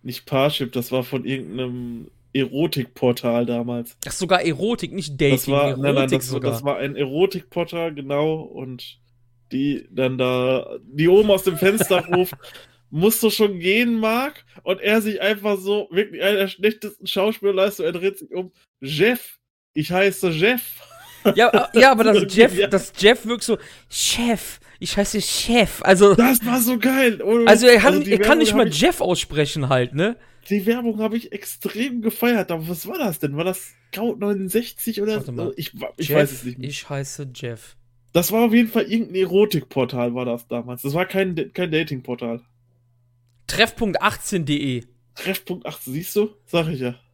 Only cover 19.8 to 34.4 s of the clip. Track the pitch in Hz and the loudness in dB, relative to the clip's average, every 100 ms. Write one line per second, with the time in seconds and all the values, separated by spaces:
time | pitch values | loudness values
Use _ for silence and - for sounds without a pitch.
19.8 | 156 180 196 185 185 156 196 247 - - | -2 0 0 0 -2 2 0 0 -6 -18
20.8 | - - - - 208 - 240 214 - 233 | -20 -20 -20 0 2 4 4 4 4 6
21.8 | 269 233 233 202 196 196 240 185 196 196 | 8 8 6 4 4 6 6 6 0 0
22.8 | - - 202 247 220 240 - 214 - - | -2 4 4 4 -2 -6 -2 -4 -4 -20
23.8 | _ - - - 240 220 - - _ - | _ -4 -2 0 0 -2 -4 -16 _ -8
24.8 | 180 - 202 208 - - - 240 190 - | -4 -2 0 -2 -4 -4 2 2 2 0
25.8 | - 185 202 196 240 247 226 254 233 247 | 4 8 8 8 6 4 0 0 0 0
26.8 | 247 262 254 196 190 233 233 226 247 233 | 0 2 2 0 0 4 8 8 8 8
27.8 | 240 294 202 196 214 311 285 254 220 147 | 6 2 2 2 4 4 4 4 2 4
28.8 | 277 349 - 175 - 147 143 160 131 131 | 2 2 -2 -2 -2 -2 -2 -2 0 0
29.8 | 123 135 196 240 - _ - 202 190 240 | 0 -2 -2 -4 -16 _ -4 -2 0 0
30.8 | 240 214 220 226 - 202 - - 202 208 | -2 -2 -4 -4 -8 -14 -14 -10 -8 -6
31.8 | 269 240 220 - 240 233 - 165 160 170 | -6 -4 -6 -2 0 0 -2 -6 -6 -10
32.8 | 190 359 240 151 147 143 175 185 - _ | -8 -6 -6 -4 -6 -4 -4 -6 -12 _
33.8 | _ - 226 - 202 202 | _ -6 -6 -4 -4 -4